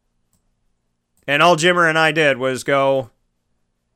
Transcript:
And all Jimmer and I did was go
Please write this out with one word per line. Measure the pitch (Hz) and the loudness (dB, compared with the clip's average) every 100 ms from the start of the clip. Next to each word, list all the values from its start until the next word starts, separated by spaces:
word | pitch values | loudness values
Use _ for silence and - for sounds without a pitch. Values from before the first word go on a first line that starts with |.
| _ _ _ _ _ _ _ _ _ _ _ _ - | _ _ _ _ _ _ _ _ _ _ _ _ -6
And | 143 | 0
all | 165 | 2
Jimmer | 165 175 175 165 | 2 2 0 0
and | 160 | 2
I | 160 | 0
did | 156 151 123 | 0 0 0
was | 131 127 | -4 -4
go | - 139 135 135 120 _ _ _ _ _ _ _ _ | -4 -2 0 -2 -6 _ _ _ _ _ _ _ _